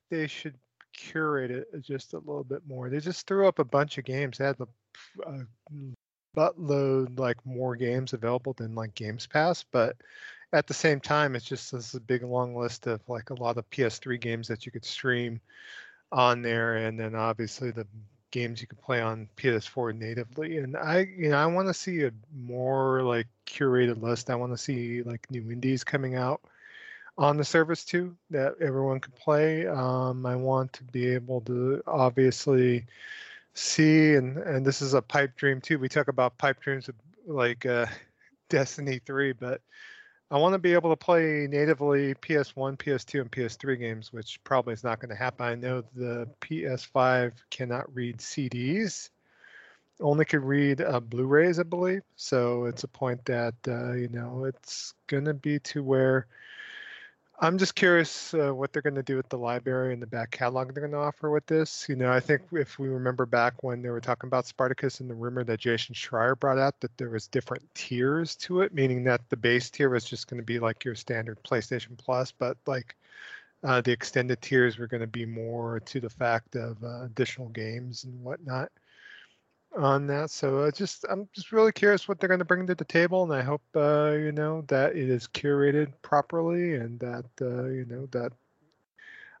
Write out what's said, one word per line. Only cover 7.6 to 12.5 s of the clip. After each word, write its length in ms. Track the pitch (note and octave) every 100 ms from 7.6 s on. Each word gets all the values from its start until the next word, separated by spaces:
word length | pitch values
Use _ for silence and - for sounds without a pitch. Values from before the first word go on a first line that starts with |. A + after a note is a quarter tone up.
| B2+ A#2+
games 380 | B2 B2 C3
available 400 | B2 A2+ B2 B2+
than, 200 | B2+ A2
like, 220 | A2+ A2 -
Games 320 | G#2+ A2+ -
Pass, 360 | D3+ D#3+ F3
but 340 | - C3+ A#2 - - - - - -
at 120 | D#3 -
the 80 |
same 260 | C#3 D#3+ C#3+
time, 360 | - D3+ D3 B2
it's 100 | A2+
just 260 | C3 -
this 220 | B2+ A#2
big 300 | B2+ A2 B2+
long 320 | B2 B2 B2